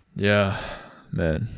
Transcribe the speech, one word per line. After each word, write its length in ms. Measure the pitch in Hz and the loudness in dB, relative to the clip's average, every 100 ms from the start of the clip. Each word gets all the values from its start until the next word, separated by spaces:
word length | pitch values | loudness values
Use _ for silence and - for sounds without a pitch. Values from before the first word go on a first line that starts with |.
| _ - | _ -2
Yeah, 440 | 101 104 98 107 - - - - - | 2 4 2 -2 -8 -12 -16 -20 -8
man. 360 | - 85 78 113 | -2 0 0 -4